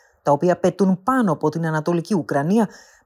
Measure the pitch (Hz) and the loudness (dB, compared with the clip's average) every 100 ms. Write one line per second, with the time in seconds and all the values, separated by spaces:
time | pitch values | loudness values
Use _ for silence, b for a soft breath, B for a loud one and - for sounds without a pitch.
0 | B B - 147 180 175 185 - 196 185 | B B 0 2 2 2 0 2 0 0
1 | - 262 214 147 156 160 165 156 156 175 | 0 0 0 0 -2 -2 -4 -2 -2 -2
2 | 160 208 143 143 147 214 214 B B B | -2 -4 -2 -2 0 0 0 B B B